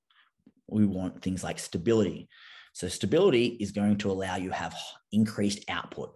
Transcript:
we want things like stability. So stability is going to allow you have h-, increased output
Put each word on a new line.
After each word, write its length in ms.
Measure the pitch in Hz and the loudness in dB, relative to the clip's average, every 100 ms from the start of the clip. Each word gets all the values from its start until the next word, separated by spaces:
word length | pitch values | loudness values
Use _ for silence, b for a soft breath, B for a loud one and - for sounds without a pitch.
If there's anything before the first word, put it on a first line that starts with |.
| _ b b _ _ _ - | _ b b _ _ _ -4
we 180 | 107 | 2
want 380 | 101 92 92 - | 2 2 -4 -4
things 200 | 95 92 | -4 -4
like 160 | 82 85 | -4 -6
stability. 680 | - 90 110 113 92 80 - B B B B | -6 -2 2 4 4 -2 -14 B B B B
So 120 | - 90 | -10 -8
stability 600 | - 101 156 196 123 120 | -4 2 4 6 6 2
is 260 | - 101 | 0 -4
going 240 | 104 104 101 | 0 2 2
to 120 | 101 | 0
allow 260 | 95 92 92 | -2 -2 -4
you 140 | 92 | -4
have 240 | - 85 | -4 -6
h-, 40 | - - - _ | -8 -14 -16 _
increased 520 | 104 107 - 101 - - | 2 2 2 0 0 -6
output 400 | 85 - - - | -6 -6 -10 -12